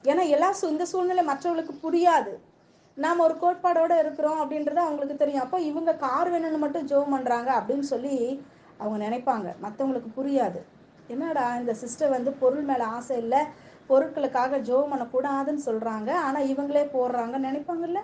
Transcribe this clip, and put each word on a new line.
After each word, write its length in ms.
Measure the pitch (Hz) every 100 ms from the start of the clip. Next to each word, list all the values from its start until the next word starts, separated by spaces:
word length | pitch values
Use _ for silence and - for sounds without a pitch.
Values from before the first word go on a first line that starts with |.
ஏன்னா 200 | 262 320 339
எல்லா 180 | 294 359
சூ-, 180 | 392 349
இந்த 120 | 311 349
சூழ்நிலை 320 | 370 359 370
மற்றவர்களுக்கு 500 | 320 277 349 330 - 285
புரியாது. 500 | 320 339 349 320 214 180 _ _ _ _ _ -
நாம 260 | 311 349 320
ஒரு 80 | 320
கோட்பாடோட 560 | 349 359 359 339 330 339
இருக்கிறோம் 420 | 302 294 302 311
அப்படின்றது 380 | 285 302 294 302 330
அவங்களுக்கு 300 | 294 277 285
தெரியும். 260 | 294 277
அப்போ 160 | - 370
இவங்க 320 | 302 302 330
கார் 360 | 320 269 262 349
வேணும்னு 300 | 339 330 311
மட்டும் 240 | 294 320 277
ஜெபம் 260 | 277 285
பண்றாங்க 360 | 269 240 240 247 240
அப்படின்னு 280 | 208 277 277
சொல்லி 200 | 233 277 269 247 277 - - - -
அவங்க 200 | 214 214
நினைப்பாங்க, 440 | 208 247 247 233 185 -
மத்தவங்களுக்கு 460 | 208 214 269 254 226 254
புரியாது. 440 | 277 277 208 180 - - - - -
"என்னடா 360 | 240 330 294 240 240
இந்த 180 | 240
சிஸ்டர் 400 | 226 233 - 302 262
வந்து 160 | 247
பொருள் 340 | 269 254 277 285
மேல 160 | 254 226
ஆசை 300 | 233 247 247
இல்ல, 180 | 233 262 302 - - - -
பொருட்களுக்காக 720 | 269 320 - 277 247 254 277 226
ஜெபம் 240 | 254 294
பண்ணக்கூடாதுன்னு 680 | 269 240 254 285 277 277 294 254
சொல்றாங்க, 420 | 220 226 220 214 339 285
ஆனா 120 | 285 269
இவங்களே 320 | 269 285 294 285 269
போடுறாங்கன்னு" 520 | 247 240 233 269 269
நினைப்பாங்கல்ல. 520 | 285 294 339 339 359